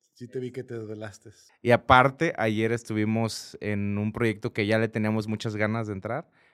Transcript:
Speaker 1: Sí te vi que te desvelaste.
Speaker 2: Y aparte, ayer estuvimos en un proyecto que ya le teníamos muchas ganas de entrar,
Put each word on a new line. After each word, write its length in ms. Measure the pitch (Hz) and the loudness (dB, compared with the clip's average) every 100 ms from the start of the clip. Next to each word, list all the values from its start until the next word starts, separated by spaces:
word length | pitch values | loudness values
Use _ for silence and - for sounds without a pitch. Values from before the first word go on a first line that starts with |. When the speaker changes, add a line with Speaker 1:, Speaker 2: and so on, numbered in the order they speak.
| _ | _
Speaker 1:
Sí 140 | - 123 | -20 -12
te 100 | 131 | -10
vi 140 | 123 | -8
que 100 | 127 | -10
te 160 | 123 117 | -10 -10
desvelaste. 520 | 107 107 107 - 113 - _ _ | -10 -10 -12 -16 -20 -20 _ _
Speaker 2:
Y 120 | 117 | 2
aparte, 600 | 117 - 127 135 135 165 - | 4 8 8 6 2 -2 0
ayer 320 | 113 107 110 | 0 2 0
estuvimos 880 | 117 - 107 107 110 110 - - - | -2 -2 -2 0 0 0 -4 -14 -8
en 380 | 104 104 101 101 | -4 -2 -2 -2
un 140 | 107 | -2
proyecto 400 | 113 117 104 117 | 0 0 0 -4
que 120 | - 104 | -2 2
ya 100 | 110 | 2
le 80 | 113 | 2
teníamos 400 | 110 107 110 107 | 0 0 0 -2
muchas 300 | 107 113 104 | -4 -4 -2
ganas 320 | 107 113 107 | -2 -2 -4
de 60 | |
entrar, 360 | 95 104 135 - _ _ | -6 -6 -8 -10 _ _